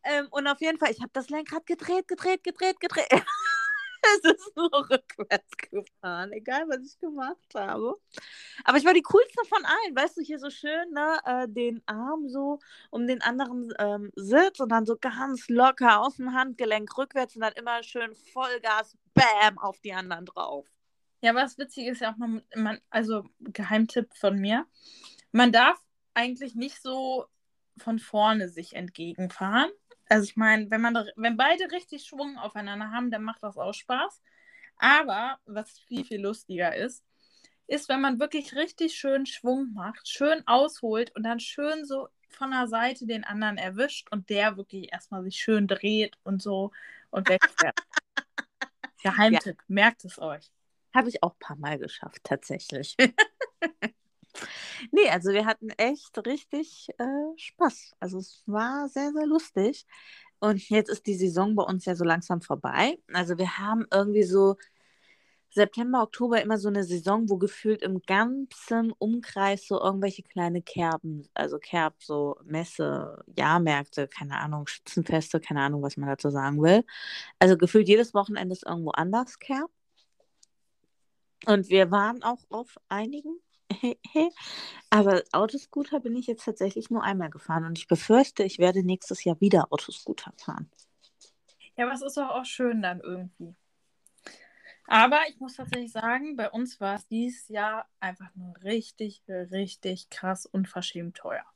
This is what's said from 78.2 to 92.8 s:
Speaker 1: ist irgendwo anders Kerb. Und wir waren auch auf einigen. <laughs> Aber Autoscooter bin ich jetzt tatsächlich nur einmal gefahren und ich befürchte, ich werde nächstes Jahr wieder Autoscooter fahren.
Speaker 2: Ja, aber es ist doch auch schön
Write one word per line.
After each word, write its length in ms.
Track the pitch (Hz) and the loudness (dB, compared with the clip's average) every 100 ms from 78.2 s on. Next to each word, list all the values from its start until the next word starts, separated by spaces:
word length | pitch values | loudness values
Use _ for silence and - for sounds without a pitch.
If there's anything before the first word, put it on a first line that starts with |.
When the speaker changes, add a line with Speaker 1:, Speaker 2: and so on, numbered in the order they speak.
| 196 208 185 | -2 -4 -6
Speaker 1:
ist 100 | 180 | -6
irgendwo 280 | - 170 160 | -6 -6 -4
anders 460 | - 170 214 254 - | -2 0 -2 -4 -10
Kerb. 300 | - 269 330 _ _ _ _ _ _ _ _ _ _ _ _ _ _ _ _ _ - | -8 -6 -6 _ _ _ _ _ _ _ _ _ _ _ _ _ _ _ _ _ 2
Und 220 | 208 185 | 2 6
wir 220 | 190 185 | 6 6
waren 320 | 202 208 247 | 4 2 -2
auch 180 | 233 247 _ | -4 -6 _
auf 280 | 214 247 - _ | -10 -10 -18 _
einigen. 520 | 196 226 294 294 339 _ _ _ | -6 -6 -8 -12 -14 _ _ _
<laughs> 640 | 196 247 - - 311 330 - - - - - _ | -4 -4 -6 -4 0 0 -2 -16 -14 -14 -18 _
Aber 320 | 214 196 185 - | 4 6 4 2
Autoscooter 720 | 160 220 269 - - 285 294 | 0 0 -2 -8 -6 -4 -4
bin 160 | 247 240 | -4 -6
ich 100 | 247 | -4
jetzt 180 | 233 | -6
tatsächlich 460 | - 220 196 226 220 | -6 -4 -4 -4 -4
nur 140 | 233 | -4
einmal 260 | 208 196 160 | -2 -4 -6
gefahren 340 | - - 165 | -10 -4 -2
und 140 | 165 165 | -2 -8
ich 80 | - | -2
befürchte, 560 | 165 - 226 277 - | -2 6 6 6 2
ich 160 | 196 - | -2 4
werde 240 | 180 185 | 4 4
nächstes 400 | 180 185 - 185 | 0 -2 -4 -4
Jahr 180 | 185 160 | -2 4
wieder 320 | 202 185 - | 6 6 4
Autoscooter 600 | 151 - - - - - - | -2 -6 -14 -10 -10 -10 -14
fahren. 320 | - - 156 _ _ _ _ _ _ _ _ _ - - | -12 -12 -14 _ _ _ _ _ _ _ _ _ -20 -6
Speaker 2:
Ja, 80 | 247 | -4
aber 80 | |
es 80 | 262 | -4
ist 140 | 269 285 | -6 -6
doch 140 | 269 | -4
auch 140 | 254 | -6
schön 380 | 254 - 254 226 | -8 -2 -2 0